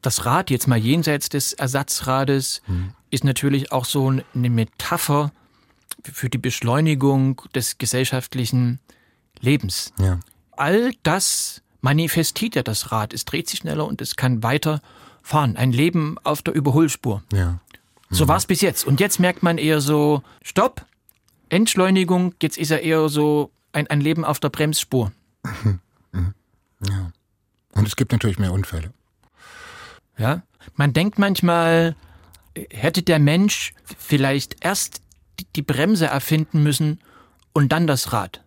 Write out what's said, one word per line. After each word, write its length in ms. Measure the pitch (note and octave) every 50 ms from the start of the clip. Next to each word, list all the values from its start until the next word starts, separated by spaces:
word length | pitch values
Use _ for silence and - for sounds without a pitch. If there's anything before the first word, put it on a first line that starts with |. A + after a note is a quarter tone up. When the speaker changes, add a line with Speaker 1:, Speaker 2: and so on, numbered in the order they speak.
Speaker 1:
Das 240 | - C3 - - -
Rad, 240 | B2 C3 E3+ F#3+ -
jetzt 160 | C3+ A#2 -
mal 100 | - B2
jenseits 500 | A2+ G#2+ A#2 C#3+ E3+ D#3 D#3+ D3 C#3+ - -
des 240 | - C#3+ - - -
Ersatzrades, 1080 | - C#3+ C3 C3 C#3 C3+ - - - - B2+ C3 C3+ C3+ C3+ C#3 C3+ C3 - - - _
Speaker 2:
Mhm. 240 | - F#2 F2 F2+ F#2 A#2+ _ _ _
Speaker 1:
ist 140 | - A#2+ -
natürlich 480 | C#3 C3 - - C#3 C3+ C3+ C3+ -
auch 120 | - C3+ B2
so 220 | - - C#3+ C3 C3
eine 400 | C3+ C3 - - - B2 B2 B2
Metapher 840 | A#2+ A2+ A2+ - _ _ - - E3+ E3+ - - C#3+ D3 D3 D3 - _ _ _ _ _ _ _ _ _ _ _ - - _
für 260 | - - - - B2
die 80 | -
Beschleunigung 1040 | B2 - C3 A#2 - - A#2 A#2+ C#3+ D#3+ D#3+ D3+ C3+ C3 C#3 C#3 C3+ C3 C3+ C3 - - - _
des 220 | B2+ A#2 - -
gesellschaftlichen 1000 | _ - A#2 - B2+ C3 - - C3 - - - C3 B2 A2+ - B2+ B2 A#2+ A#2+ C3 _ _ - _ _ _ _ _ _ _ _ -
Lebens. 540 | - B2 D3 C#3+ - G2 - - - - _ -
Speaker 2:
Ja. 200 | G2 F#2+ F#2 F2 - _ _ _ _ _
Speaker 1:
All 400 | _ - C#3 D3 F#3 G#3+ A#3+ B3+ - _ _
das 580 | B3+ A#3 F#3+ - - - - - - - - _ _ _ _
manifestiert 760 | - B2+ C#3+ D#3 E3 D#3 - E3+ D#3+ - - - A3 A#3 -
ja 80 | C#3+ B2
das 280 | - A2 - - -
Rad. 220 | - A2 G#2+ G#2 -
Es 120 | A2 -
dreht 240 | - - - - -
sich 100 | - F#3
schneller 260 | - D#3+ D3 D#3 D3+
und 140 | - - -
es 140 | - - -
kann 280 | - - B2+ B2+ A2+ A2
weiter 380 | A#2 C3 D3+ - D#3 D3+ D3 _ - - - - - - _ _
fahren. 340 | - - D3+ D3 B2 F#2+
Ein 140 | D#2 B2 C3
Leben 460 | A#2+ A#2+ D3 F3 F3 F3 D#3 D3 D#3+ - _
auf 180 | - D3+ D3
der 120 | - - -
Überholspur. 680 | D#3+ C#3 C#3+ A#2+ D3+ D#3+ D3 - - - B2 G#2 G2+ - _ -
Speaker 2:
Ja. 260 | G2 F2+ E2+ F2 F2 _ _ - - _ _ _ _ _ _
Speaker 1:
So 160 | F#2 F2+ D#3
Speaker 2:
Mhm. 20 | C3
Speaker 1:
war's 160 | D#3 F#3 -
bis 160 | - F#3 D3
jetzt. 240 | G3 F3+ C3+ - -
Und 140 | - C#3 C3
jetzt 200 | G3+ G#3 - -
merkt 240 | F3+ F3+ F3+ - -
man 140 | F3 E3+
eher 240 | E3 - D#3 D#3 D3+
so, 400 | C#3 C#3+ D3+ D3+ D3 D3 D3+ C#3 - - - _ _
Stopp, 420 | - - - G#3+ C4 - - - _ _ _ _ _ _ _ _ _ _ _ _ _
Entschleunigung, 840 | - F#3 A3+ A3 - F#3+ F#3 F#3+ F#3+ F#3+ F#3 E3+ F#3 F3+ F3+ F3+ - _
jetzt 160 | - D#3 -
ist 140 | - E3+ D3
er 100 | D#3+ D3 -
eher 260 | D#3+ D#3+ D#3+ D#3 D#3
so 420 | D3 D3+ D3+ D3+ D3+ D3 D3 - _ _ _ _ -
ein, 140 | D3+ D3+
ein 120 | - D3 D3
Leben 220 | C#3+ D3+ D#3+ E3 D#3
auf 140 | C3+ D3 -
der 100 | - C#3+
Bremsspur. 600 | - - D3+ D3+ D3+ - - _ - B2+ A#2 G2 - _ _ _ _ _ _ - G#2+ - -
Speaker 2:
Mhm. 160 | A2 G2 F2 _ _ _ _ _ _ -
Mhm. 200 | F#2 F2 F#2+ G2 _ _ _ _ _ _ _ _ _ -
Ja. 240 | G2 G2 F#2+ F#2 E2+ - _ _ _ _ _ _ _ _ _ _ _ _
Und 140 | G#2 G#2
es 80 | G#2+ -
gibt 160 | - B2+ -
natürlich 280 | - A#2 - A2+ F#2+ -
mehr 140 | G2+ F#2 F2+
Unfälle. 380 | G2 G2 - - D#2+ D#2 F#2 - _ _ _ _ _ _ _ _ _ - - - - - - - - - - - - _ _ _
Speaker 1:
Ja. 240 | - A2 A#2+ D3+ F3 - _ _ _ - - _
Man 180 | - C#3+ D3 A#2
denkt 260 | D#3 F3 G#3 - -
manchmal, 760 | G3+ G3 F#3+ - - F3 E3+ E3+ E3 E3 E3 E3 E3 E3 D#3 - - - - - - _ - - _ _ _ - - -
hätte 320 | - A2+ G#2+ D#3 E3 F3+ E3+
der 160 | - E3 D#3
Mensch 540 | D3 C#3+ D3+ F3 G3 G#3 - - - - - _ _ - -
vielleicht 640 | - - - D3+ C#3 C3+ C3+ C3+ C#3+ - - - _ -
erst 360 | E3+ G3+ - - - - - _ _ _ _ _ _ _ -
die, 60 | - _ _
die 60 | -
Bremse 460 | C#3+ - C#3+ B2 D3 F#3 A3 F#3 E3
erfinden 560 | D3 - C#3 - - D#3+ D#3 D#3 - - D#3 D3
müssen 360 | D3+ C#3+ - D#3+ D3+ D3+ - _ _ _ - - _ _ _ _ _ _
und 180 | D3+ C#3+ B2+
dann 140 | D3+ D#3+ E3+
das 240 | D#3 C#3 B2+ - - -
Rad. 300 | A2+ F#2+ F#2 - - _